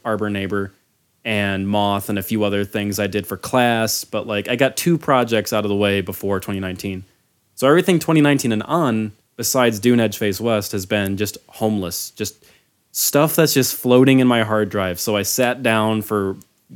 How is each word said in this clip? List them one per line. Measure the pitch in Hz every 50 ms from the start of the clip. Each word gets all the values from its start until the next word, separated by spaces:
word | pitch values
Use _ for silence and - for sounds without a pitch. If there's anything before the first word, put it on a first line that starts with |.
| -
Arbor | 117 110 98 107 104
Neighbor, | 104 98 95 92 104 101 98 98 _ _ _ _ _ _ _ _ _ _ -
and | 120 110 104 101 98 98 95 95
Moth, | 98 104 104 104 101 101 101 98
and | - 104
a | 104 95
few | - 113 107 104
other | 101 101 101 101
things | 95 - 110 101 104 98 104
I | 101
did | 98 90 104 92
for | - 98
class, | - - - - 127 123 120 117 113 113 113 - - -
but, | - - 107 -
like, | 117 107 104 98
I | - 123
got | 120 139 135 -
two | - - 170 170
projects | 156 - - 139 127 120 110 113 107 101 -
out | 117 107 104
of | 101
the | 101
way | 101 104 101 98 98
before | 90 98 95 - - 98 98 92
twenty | - - 101 95
nineteen. | 95 92 92 92 - 101 95 92 98 _ _ _ _ _ _ _ _ _ _
So | - 127
everything | 135 151 175 175 196 180 160
twenty | - - 165 160
nineteen | 147 143 143 131 - 117 113
and | 107 -
on, | - 147 175 160 127 113 110 110 107 101 _ _ _ _
besides | - 113 - - 131 123 120 113 104
Dune | 101 123 123 120
Edge | 113 110 104
Face | - 113 104 92 98
West, | 110 117 113 104 98 -
has | - 101 92
been | 92 110 104 101 98 98
just | 95 104 101 - - _
homeless, | _ - - 113 107 107 101 92 85 85 - - -
just | _ - 107 - - _ _ _ _ _ _ _ _ _ _ _
stuff | - - - - - 143 151 156 -
that's | - 160 147 -
just | 139 123 - -
floating | - - 127 123 127 131 135 131 131
in | 127
my | 123 123 117
hard | 110 107 110 107 107
drive. | 98 98 104 95 92 87 87
So | - 117 107
I | 101
sat | 98 - - - 127 120 120 131
down | 127 120 110 110 107 110 110 107
for, | 104 - 110 104 98 95 95 - - _ _ _ _ - -